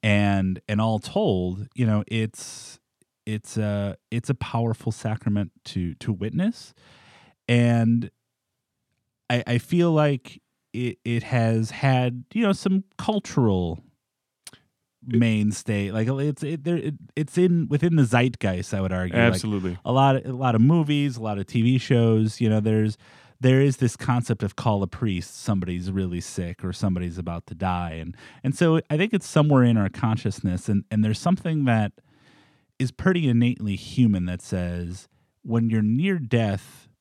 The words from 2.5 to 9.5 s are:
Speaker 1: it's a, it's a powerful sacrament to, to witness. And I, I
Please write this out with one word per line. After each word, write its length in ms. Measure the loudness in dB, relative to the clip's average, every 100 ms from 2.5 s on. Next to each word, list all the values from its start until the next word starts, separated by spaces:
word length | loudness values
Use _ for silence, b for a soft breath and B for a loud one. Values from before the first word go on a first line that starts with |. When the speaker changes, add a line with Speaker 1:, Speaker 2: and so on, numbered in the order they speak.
| -18 -20 -20 _ _ _ _ -8
Speaker 1:
it's 320 | -8 -6 -4
a, 400 | -2 -2 -4 -8 _
it's 200 | -8 -4
a 60 | -6
powerful 580 | -4 -4 -2 -2 -6
sacrament 580 | -6 -6 -4 -2 -2 -4 _ -10
to, 300 | -6 -6 -6
to 180 | -6
witness. 600 | -4 -4 -2 -2 -4 -14 _ b b b b b b 0
And 600 | 4 4 4 4 2 -2 _ _ _ _ _ _ _ _ _ _ _ _
I, 140 | -2
I 120 | 0